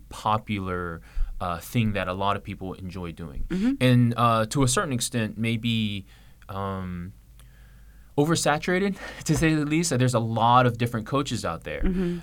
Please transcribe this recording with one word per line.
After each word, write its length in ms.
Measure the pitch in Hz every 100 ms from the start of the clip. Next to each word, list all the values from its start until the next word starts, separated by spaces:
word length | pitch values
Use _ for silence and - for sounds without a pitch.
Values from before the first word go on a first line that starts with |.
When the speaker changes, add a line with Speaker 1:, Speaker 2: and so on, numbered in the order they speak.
| -
Speaker 1:
popular, 920 | - 110 107 - 101 92 90 87 82 - - - -
uh, 160 | 92 85
thing 340 | - 123 110
that 140 | 98 90
a 60 |
lot 240 | 95 98 101
of 60 | 104
people 300 | 95 95 -
enjoy 360 | 90 95 87
doing. 320 | 80 80 65 -
Speaker 2:
Mm-hmm. 220 | 180 233 269
Speaker 1:
And, 320 | 127 123 120 117
uh, 300 | 117 113 110
to 120 | 143
a 60 | 127
certain 240 | 208 175
extent, 440 | 123 - 120 107 -
maybe, 680 | 113 113 117 113 107 101 - - - - -
um, 640 | 98 98 95 92 87 87 - - - - - - - - - - -
oversaturated, 800 | 147 160 156 151 - 185 202 196 -
<laughs> 140 | - -
to 100 | 147
say 180 | 160
the 120 | 156 147
least. 240 | 156 170 123
There's 160 | 127
a 60 | 123
lot 460 | 113 113 117 123 123
of 120 | 117
different 280 | 120 117 107
coaches 400 | 139 147 117 90
out 180 | 82
there. 180 | 82 73
Speaker 2:
Mm-hmm. 380 | 190 185 175 175